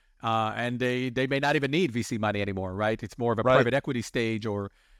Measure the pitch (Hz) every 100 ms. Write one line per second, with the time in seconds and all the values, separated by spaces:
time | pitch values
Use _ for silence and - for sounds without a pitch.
0 | _ _ 113 113 110 107 120 123 123 127
1 | 127 123 131 139 143 151 139 151 175 117
2 | 110 117 104 101 101 95 95 92 107 113
3 | 107 - 120 113 113 131 120 131 - 123
4 | 107 131 113 110 110 101 101 _ _